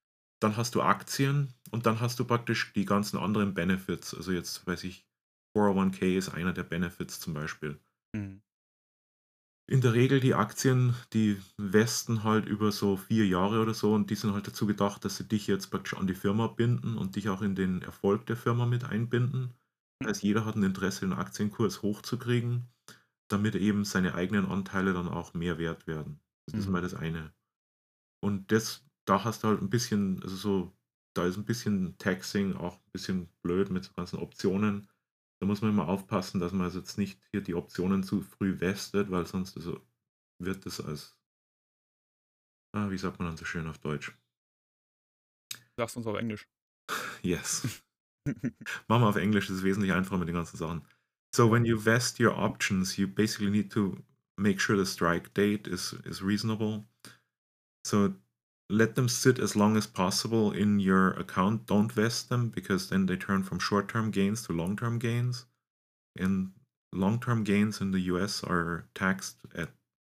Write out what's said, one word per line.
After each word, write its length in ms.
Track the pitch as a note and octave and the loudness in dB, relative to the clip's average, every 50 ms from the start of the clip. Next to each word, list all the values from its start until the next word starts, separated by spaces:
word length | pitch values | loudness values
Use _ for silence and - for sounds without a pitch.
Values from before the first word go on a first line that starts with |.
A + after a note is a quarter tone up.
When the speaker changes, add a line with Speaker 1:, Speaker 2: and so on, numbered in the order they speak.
| _ _ _ _ _ _ _ - | _ _ _ _ _ _ _ 0
Speaker 1:
Dann 160 | A2 G#2+ G#2+ | 0 2 2
hast 180 | A#2 A#2 - - | 2 -2 0 0
du 60 | F2 C2 | 2 4
Aktien 680 | F2+ G2+ G3+ - - - - C#3 C#3 C#3+ C#3+ C#3+ B2+ - _ - - | 4 2 2 0 -6 -2 0 0 2 2 0 0 -2 -6 _ -14 -8
und 140 | - A#2 A#2+ | -4 0 2
dann 140 | A2+ A2 A2 | 2 2 2
hast 180 | B2 A#2 - - | 0 -2 -2 -2
du 60 | A#2+ | -2
praktisch 480 | - A#2+ A#2 - - A2+ - - - - | 0 0 0 0 0 -2 -2 -2 -2 -2
die 120 | G2+ F#2+ | -2 2
ganzen 320 | G2 G2+ G2+ G#2 - - | 2 2 2 2 0 -4
anderen 360 | B1 D#2+ G2 G#2+ G#2+ G2+ G2+ F#2+ | -4 -2 0 0 2 0 0 0
Benefits. 600 | F#2 E2+ F#2 F#2+ F#2 F#2 - E2+ - - - - | 0 0 0 0 0 0 -4 -6 -6 -6 -10 -10
Also 180 | - - F#2+ | -8 -4 -2
jetzt 360 | F#2 E2+ E2 - - - - | -2 -2 -4 -6 -10 -10 -6
weiß 160 | F#2 F2 E2+ - | -6 -6 -6 -6
ich, 220 | F2+ F2+ - _ _ _ _ _ _ _ _ _ _ - | -10 -12 -14 _ _ _ _ _ _ _ _ _ _ 2
four 160 | G#2+ G#2 G2+ | 4 4 4
oh 80 | F#2+ G2 | 4 4
one 120 | F#2+ F#2+ | 2 2
K 260 | F#2 - F#2+ F#2 F#2 | 2 2 2 2 2
ist 120 | F#2+ F#2 - | 2 0 -2
einer 240 | - E2 F2 F#2 E2 | -4 -4 -2 -2 -2
der 100 | F2+ F2 | -4 -4
Benefits 560 | - E2 F2 F2+ E2+ - - - - - - | -4 -2 -2 -2 -4 -4 -6 -10 -10 -10 -10
zum 140 | - F2 D#2 | -8 -8 -6
Beispiel. 460 | D2+ D2+ - - - D2+ D2 C#2+ - _ _ _ _ _ _ - | -6 -6 -8 -8 -8 -8 -8 -10 -10 _ _ _ _ _ _ -8
Speaker 2:
Mhm. 280 | G#2+ G2+ G2 F#2+ G2+ _ _ _ _ _ _ _ _ _ _ _ _ _ _ _ _ _ _ _ _ _ _ _ _ _ | -6 -6 -8 -10 -16 _ _ _ _ _ _ _ _ _ _ _ _ _ _ _ _ _ _ _ _ _ _ _ _ _
Speaker 1:
In 140 | - B2+ C3 | 0 2 4
der 120 | B2 B2 A2+ | 4 6 6
Regel 260 | A#2+ B2+ C3 C#3 C3 | 6 6 6 4 4
die 160 | B2+ B2+ D2+ | 4 4 4
Aktien, 580 | E2 G#2+ G#2+ - - - C3+ C3 B2+ B2 B2 A#2+ - - - - | 4 2 -2 -2 0 2 4 4 4 4 2 0 -2 -4 -2 0
die 280 | A2+ A2 G#2 G2+ F#2+ F#2+ - _ | 2 4 2 2 0 -4 -14 _
vesten 640 | - G#2 F#2+ G2 G#2+ A2+ A#2+ - - - - A2+ G#2+ G#2+ | -8 -2 4 4 4 4 4 0 -4 -2 -2 -2 0 2
halt 220 | A2 G#2+ A2 - | 2 2 2 2
über 260 | - G#2 G2+ G#2+ G#2 | 0 -2 0 0 0
so 260 | G2 - G#2 G2+ F#2+ | 0 2 0 0 0
vier 280 | F#2+ - - A2+ A2 G#2 | 0 0 0 2 4 4
Jahre 360 | F#2+ F2+ F2+ F#2+ G#2 A2+ A2 | 4 4 4 2 2 2 2
oder 120 | A2 A2+ A2 | 0 0 0
so 200 | - - G#2 G#2+ | 0 2 2 4
und 160 | G#2+ G2+ - | 4 2 0
die 40 | A2 | -2
sind 180 | - - G#2 G2 | -2 -2 -2 -2
halt 140 | G2+ - | -2 -4
dazu 200 | - - - A2 | -6 -6 -2 0
gedacht, 360 | G#2 G2+ - G2+ G2 - - - | 0 2 2 2 0 0 -2 -6
dass 140 | G2 - | -6 -6
sie 100 | - F#2+ | -6 -6
dich 200 | - A2 G#2 - | -2 -2 -2 0
jetzt 240 | - G2 F#2+ - - | 0 -2 -2 -2 -6
praktisch 240 | - F#2+ - - - | -8 -8 -6 -6 -6
an 100 | - G2 | -2 -2
die 80 | F#2 F2+ | -2 -2
Firma 340 | - - G2 G2+ A2 A2+ | 0 0 0 2 2 0
binden 500 | A2 - - A#2 A#2+ A#2+ A#2+ - A#2 A2+ | -2 0 0 2 2 2 0 -2 -4 -4
und 180 | - F#2 F#2+ - | -4 -4 -6 -6
dich 140 | G#2 F#2+ G#2+ | -4 -4 -2
auch 120 | F#2+ G2 | -2 -2
in 140 | A2 G2 F#2+ | -2 -2 0
den 260 | F#2+ F#2+ F#2 F#2 F2 | 0 0 0 -2 -2
Erfolg 460 | - - - - - G2 G2+ G#2 - | -6 -8 -8 -2 0 2 2 0 0
der 100 | - A#2 | -4 -4
Firma 300 | A#2 - A#2+ A#2 A#2+ A#2+ | -2 0 0 0 2 2
mit 160 | A#2+ B2 A#2+ B2 | 0 0 -2 -2
einbinden. 720 | - G2+ A2+ A#2+ A#2+ A#2+ A#2+ B2 B2+ C3 B2+ B2+ B2 - _ _ _ _ _ _ _ _ - | -2 -2 -2 -2 0 0 0 0 0 -2 -4 -4 -6 -10 _ _ _ _ _ _ _ _ -8
Speaker 2:
Hm. 60 | B2+ | -4
Speaker 1:
Das 100 | A2 G2+ | -4 -2
heißt, 60 | - G2+ | 0 2
jeder 220 | G2+ G2+ A2+ G#2+ | 2 2 2 0
hat 100 | A2 A2 | 0 0
ein 80 | A2 G2 | 0 0
Interesse, 380 | F#2+ F#2 F#2 G2 F#2+ F#2 - | 0 0 0 -2 -2 -2 -2
den 120 | G2 F#2 - | -2 -2 -2
Aktienkurs 680 | - F#2+ - - - G#2+ G#2 - - A2 F#2 - - | -2 -4 -6 -4 -4 -4 -2 0 0 0 0 0 -2
hochzukriegen, 880 | - G3+ G#3 - - - B2 A#2 - A#2+ B2 A#2+ A#2 A#2+ B2 A#2+ A#2+ - _ _ - - - - _ _ _ _ _ | -4 -4 -4 -4 -6 -8 -8 -4 -2 0 0 2 2 0 -2 -4 -4 -8 _ _ -20 -20 -20 -20 _ _ _ _ _
damit 280 | - G#2 G2+ G#2 A2 G#2 | -2 0 2 2 2 2
eben 300 | F2+ G2 G#2 G2+ G#2 G2+ | 2 2 2 2 2 0
seine 280 | - - F#2+ F#2 F2+ - | 0 2 2 2 2 2
eigenen 320 | E2+ F#2 F#2 G#2+ G2+ F#2+ | 0 0 0 2 0 0
Anteile 480 | F#2 F2+ G2 F#2+ - G2 F#2+ F#2 G2 F2+ | 0 0 -2 -4 -2 -2 0 0 2 0
dann 140 | F2+ F2 | 0 -2
auch 260 | E2+ D#2+ E2+ E2+ - - | -4 -4 -6 -6 -6 -6
mehr 240 | E2+ E2+ F2 E2 | -4 -2 -2 -2
wert 300 | D#2+ E2+ E2 E2 - - | -2 -2 -4 -4 -6 -8
werden. 320 | D#2+ D#2+ D#2 D2+ - - - _ _ _ _ - | -8 -6 -6 -6 -10 -12 -16 _ _ _ _ -14
Das 100 | - - | -8 -6
ist 100 | G#2+ G2+ | -4 -2
Speaker 2:
Mhm. 20 | G2 | 0
Speaker 1:
mal 140 | F#2 F2 F2+ | 0 0 -2
das 100 | F2+ - | -4 -6
eine. 400 | - D#2+ E2 E2 E2 D2+ D2+ - _ _ _ _ _ _ _ _ _ _ _ _ _ _ _ _ - - | -6 -6 -6 -6 -6 -8 -12 -16 _ _ _ _ _ _ _ _ _ _ _ _ _ _ _ _ -6 -4
Und 280 | G#2 G2+ F#2+ F#2+ - | -2 -2 -2 -2 2
das, 340 | G#2+ A2+ A2+ - - - _ _ _ _ - | 2 2 2 0 -10 -12 _ _ _ _ 0
da 180 | - G2 G2 G2+ | 2 2 2 2
hast 200 | A2+ A2 - - | 0 -4 0 2
du 40 | |
halt 140 | G#2+ G#2 F2+ | 2 2 2
ein 100 | G2 F#2 | 0 0
bisschen, 500 | B2 A#2 - - A2 G2+ G2+ F#2+ F#2 - | 0 -2 0 0 0 0 0 0 -2 -4
also 140 | - F2+ F#2+ | -6 -8 -8
so, 420 | F#2 G2+ G#2 G2 F#2+ F2 F2 - _ _ _ _ _ _ _ - | -4 -2 0 0 0 -2 -4 -10 _ _ _ _ _ _ _ -4
da 100 | - F2 | -2 0
ist 120 | F2+ F2+ | 0 -2
ein 80 | G#2 G2+ | -2 -4
bisschen 520 | - A#2 A#2 - G#2+ G#2 F#2+ F#2 E2 - | -4 -4 -4 -2 -2 0 0 -2 -4 -6
Taxing 580 | - - G2 F#2 F#2 - - - G2+ G2 F#2+ - | -4 -2 -2 -2 -2 -4 -4 -2 -2 -2 -2 -4
auch 200 | - F2 F2 - | -4 -6 -8 -10
ein 140 | - _ _ | -12 _ _
bisschen 380 | - F#2 - - F#2+ F#2 F2 - _ _ | -12 -10 -4 -4 -4 -4 -4 -8 _ _
blöd 300 | - E2+ F2 F#2+ G2+ F#2+ | -4 0 0 0 0 0
mit 120 | F#2 F#2 F#2 | -2 -6 -6
so 100 | - - | -8 -10
ganzen 260 | F2+ F2+ - - D#2 | -10 -8 -6 -6 -8
Optionen. 680 | E2 - - - - F#2+ F#2 G2+ G#2+ G#2 G2+ G2+ - - _ _ _ _ _ _ _ _ _ - | -8 -8 -8 -2 0 0 2 2 0 0 0 -2 -8 -14 _ _ _ _ _ _ _ _ _ -4
Da 60 | G#2+ | 0
muss 140 | G2+ G#2 G2+ | 0 0 2
man 100 | A2+ G#2+ | 2 2
immer 160 | G#2 G#2 D2+ E2 | 2 2 2 2
aufpassen, 500 | F#2+ G2 - - A2 F#2 F#2+ - - F#2+ | -2 -2 -2 -2 -4 -4 -2 -2 -4 -2
dass 140 | F2 F2 F#2+ | -2 -2 -2
man 80 | F#2+ | -2
also 180 | F2+ F2 F2 F2+ | -2 -2 -4 -6
jetzt 180 | - - - | -10 -8 -4
nicht 220 | G#2+ G2 F#2+ - _ _ _ | -4 -4 -4 -6 _ _ _
hier 100 | - G2+ | -6 -4
die 140 | G2 F2+ E2+ | -4 -2 -4
Optionen 480 | E2+ - - - - F2 F#2+ G2 F#2+ F#2+ | -4 -4 -6 -4 -2 0 2 2 2 0
zu 180 | - G#2 F#2 | 0 -2 -2
früh 340 | - - - - G#2+ F#2+ F2+ - | -2 -4 -6 -2 -2 0 0 0
vestet, 520 | E2+ F#2 G2 G2 - - - G2+ G2+ G2 | 0 -2 -2 -2 -6 -4 -2 -2 0 0
weil 140 | F#2 F2 E2 | 0 -2 -2
sonst 320 | - - F#2 F2+ - - | -2 -4 -6 -6 -6 -10
also 240 | - D#2+ F2 C#2 - - _ _ _ _ _ _ _ _ _ _ - | -12 -10 -10 -10 -10 -12 _ _ _ _ _ _ _ _ _ _ -10
wird 240 | F#2 F#2+ F#2+ F#2+ - | -6 -6 -6 -6 -8
das 140 | - - - | -12 -10 -10
als, 400 | - - D2+ D2 - - _ _ _ _ _ _ _ _ _ _ _ _ _ _ _ _ _ _ _ _ _ _ _ _ _ _ _ _ _ _ _ _ - | -8 -8 -8 -10 -12 -16 _ _ _ _ _ _ _ _ _ _ _ _ _ _ _ _ _ _ _ _ _ _ _ _ _ _ _ _ _ _ _ _ -6
ah, 160 | G#2 G#2 G2 | -4 -4 -4
wie 80 | F#2+ | -4
sagt 220 | F2+ F#2+ F2 - - | -4 -6 -6 -6 -6
man 80 | F2+ | -6
dann 100 | E2+ D#2+ | -8 -8
so 60 | D#2 D#2+ | -8 -8
schön 220 | - - E2+ D#2+ | -8 -6 -6 -6
auf 100 | D#2+ D2+ - | -8 -10 -8
Deutsch? 360 | - D2 D2+ C#2+ - - - _ _ _ _ _ _ _ _ _ _ _ _ _ _ _ _ _ _ _ _ _ _ _ _ _ _ - - - _ _ - | -6 -6 -6 -6 -8 -12 -14 _ _ _ _ _ _ _ _ _ _ _ _ _ _ _ _ _ _ _ _ _ _ _ _ _ _ -16 -16 -16 _ _ -8
Speaker 2:
Sag's 180 | - A#2 - - | -6 -6 -6 -6
uns 100 | B2 A2+ | -8 -6
auf 80 | A2 G#2 | -4 -4
Englisch. 300 | G2 A#2 A2+ G#2+ - - _ _ _ _ _ _ _ _ - - - - - - - - | -4 -4 -4 -6 -8 -10 _ _ _ _ _ _ _ _ -8 -6 -6 -6 -8 -10 -6 -2
Speaker 1:
Yes. 600 | F2+ E2+ D#2 - - - - - A2+ - - _ _ _ _ _ _ _ _ - | -2 -2 -2 -2 -4 -4 -4 -4 -6 -8 -10 _ _ _ _ _ _ _ _ -6
Speaker 2:
<laughs> 640 | D3 - - - A#2 - - - - - - - | -6 -6 -4 -6 -6 -6 -8 -10 -10 -10 -6 -2
Speaker 1:
Machen 160 | - A2 A#2+ A#2 | 2 4 6 6
wir 40 | G#2 | 6
auf 60 | G2+ | 4
Englisch, 300 | - F2+ G#2 G#2+ G2 - | 4 2 4 2 2 2
das 100 | - F#2+ | 0 -4
ist 60 | F#2 F#2+ | 0 0
wesentlich 300 | F#2+ G2 G#2+ G2+ F#2+ E2 | 0 2 2 2 2 2
einfacher 240 | F2+ F#2 - G2 F2+ | 2 0 0 -2 -2
mit 80 | E2+ | -2
den 80 | E2 E2+ | -2 -2
ganzen 220 | F2 E2 - - | -4 -4 -4 -6
Sachen. 280 | - E2 D#2+ E2+ D#2+ - _ _ _ _ _ _ _ _ - - | -8 -6 -6 -6 -8 -10 _ _ _ _ _ _ _ _ -2 4
So, 160 | - A#2 A2 | 6 6 8
Speaker 2:
Ja. 0 | |
Speaker 1:
when 140 | A2+ A#2 A2+ | 8 6 6
you 120 | A2+ A2+ | 4 2
vest 420 | G#2+ G#2 A2+ A2+ B2 A#2+ - - - | 2 4 4 4 4 4 0 2 4
your 180 | A#2 G#2 - | 4 4 4
options, 600 | - G2 F#2+ - - - - G2+ F#2 F#2 F#2+ - | 4 0 -2 0 -2 -2 0 2 2 0 0 0
you 100 | G2 G2 | 0 -2
basically 420 | F#2+ - - G#2+ G#2 - - G#2 G2 | 0 2 2 2 2 2 0 0 0
need 200 | G#2 G#2+ G2 - - | 2 0 0 0 0
to 240 | A2+ G2+ F#2 F#2+ - - _ _ _ _ _ - | 0 0 0 -2 -6 -14 _ _ _ _ _ -4
make 220 | - G2+ G#2 F#2 F#2+ | 0 2 2 2 2
sure 180 | - - A2 | 2 2 4
the 80 | G2 F#2 F#2+ | 2 2 0
strike 440 | - - F2+ E2+ E2+ D#2+ - - - | 0 0 2 2 2 2 -2 -4 0
date 340 | G2 G#2 G#2 G#2 G#2 - | 2 2 2 2 0 -4
is, 260 | - F2+ - - - - - - | -6 -6 -6 -6 -8 -10 -10 -12
is 160 | - D#2+ - F#2+ | -10 -8 -4 0
reasonable. 600 | G2 G#2 G#2 A#2 A2 A2 G#2+ A2 G#2+ A2 G#2+ G#2 - _ _ - - - _ _ _ _ _ _ _ _ _ _ _ _ _ - | 0 0 0 0 -2 -2 0 -2 -2 -2 -4 -8 -12 _ _ -20 -20 -20 _ _ _ _ _ _ _ _ _ _ _ _ _ -6
So, 300 | - G#2+ G#2 G2+ F#2+ F#2+ - _ _ _ _ _ _ _ _ _ - | 0 2 4 4 2 0 -4 _ _ _ _ _ _ _ _ _ 0
let 240 | G2 A2 A2 A2 - | 4 4 4 4 4
them 120 | C3+ B2+ A#2+ | 2 0 2
sit 300 | - - - C3 B2+ B2 | 2 4 4 4 4 4
as 160 | - G2 - | 2 0 2
long 220 | G#2+ G2+ G#2+ A2 | 4 4 6 4
as 100 | G#2+ G#2 | 2 0
possible 640 | - - - F#2 F#2 - - - G#2+ A2+ A2+ G#2+ G#2 | -2 -2 0 0 0 0 -2 -2 0 2 2 2 2
in 280 | - - G#2 G#2 G#2 G2+ | 2 2 2 4 4 4
your 320 | F#2+ F#2+ F#2+ F#2+ F#2+ F#2 - - | 4 6 6 6 6 4 2 0
account. 480 | - - - F#2+ F#2 G#2 A2+ A#2 - - | -6 -4 0 2 2 2 2 0 0 2
Don't 220 | G2 G#2 G#2+ A#2+ | 4 4 4 2
vest 380 | - G#2+ A2 A#2 A#2+ - - - | 2 2 0 0 0 -2 -4 -2
them, 200 | B2 B2 A#2+ A2 | 0 0 0 -2
because 400 | - F2+ - - G2 F#2 - - | -4 -6 -2 -2 -2 -2 0 0
then 160 | F#2+ G2 F#2+ | 0 0 2
they 120 | F2+ F2+ | 2 0
turn 260 | F2 - - G2 F#2+ F#2+ | -2 -2 0 0 0 0
from 160 | - E2+ F2+ | -2 -4 -4
short-term 520 | - - G#2 G2+ G2 - - A2+ A2 A2 | -2 0 0 0 0 0 -2 -2 -2 0
gains 320 | G2 G2 G2 G2 A2 A#2+ - | 0 0 0 0 0 -2 -4
to 100 | - E2+ | -4 -2
long-term 440 | E2 E2 F#2 G#2 G2+ A#2+ A#2 A#2 A2+ | -2 -2 -2 -2 -2 -2 -2 -2 -2
gains. 480 | A#2 A2+ A#2+ A#2+ B2 B2 B2 - - _ _ _ _ _ _ _ _ _ _ _ _ _ - - | -2 -2 0 0 0 -2 -4 -6 -10 _ _ _ _ _ _ _ _ _ _ _ _ _ -8 -4
And 340 | F#2 F#2+ G2 F#2+ F#2+ F#2 - _ _ _ _ _ _ - F2 | 0 0 0 0 -2 -4 -8 _ _ _ _ _ _ -8 -4
long-term 500 | F2+ F#2+ G2+ A#2 A#2+ - B2 A#2+ A2+ G#2 | 0 0 2 0 0 0 0 0 2 2
gains 380 | G2+ G2 G2+ G#2 G#2+ G2+ - | 2 4 4 4 2 0 -2
in 100 | G2 G2 | -2 0
the 100 | F#2+ F#2 F2+ F2+ | 0 0 0 2
U 60 | F2+ F2 | 0 0
S 240 | G2 G2+ - - - | 0 -2 -4 -4 -2
are 440 | - F2 F2 E2+ E2+ E2+ E2 - - - | 0 0 0 0 0 -4 -6 -8 -10 -6
taxed 500 | - G2 F#2+ F#2+ F#2+ - - - _ - - - | -2 0 0 0 -2 -4 -12 -14 _ -20 -14 -10
at, 140 | - D#2+ - - _ _ _ _ _ | -8 -8 -8 -10 _ _ _ _ _